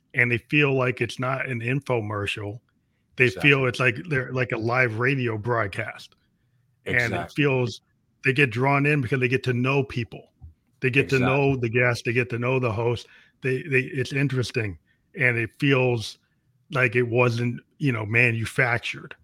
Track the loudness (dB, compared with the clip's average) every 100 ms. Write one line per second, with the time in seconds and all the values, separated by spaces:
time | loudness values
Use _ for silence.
0 | _ 0 2 2 0 2 4 2 0 0
1 | -4 -4 -4 -4 -4 -6 -2 -4 0 -2
2 | -2 -4 -4 -6 -8 -12 -16 _ _ _
3 | _ 2 2 4 4 4 2 2 0 0
4 | -4 -4 -2 -4 -2 -2 0 2 0 0
5 | 0 0 -2 -2 -2 -2 -2 -4 -8 -10
6 | -20 _ _ _ _ _ _ _ -2 0
7 | 0 -2 -6 0 0 2 -2 -6 _ _
8 | _ _ -2 2 2 2 0 2 2 0
9 | 0 0 0 0 0 -2 0 0 0 -4
10 | -8 -12 -20 _ -20 -20 _ _ 0 2
11 | 2 2 2 2 2 2 0 2 2 0
12 | -2 -2 -2 -2 -2 0 0 -2 -2 -2
13 | -8 -20 _ _ -4 -4 0 -2 -2 -4
14 | -4 -2 0 0 -2 -4 -6 -8 _ _
15 | _ 0 0 2 -4 -2 2 4 2 0
16 | -4 -14 _ _ _ _ _ 0 2 2
17 | 0 2 2 2 -4 -6 -12 _ -2 -2
18 | 0 2 2 2 -4 -2 0 0 -4 -10
19 | -14 -20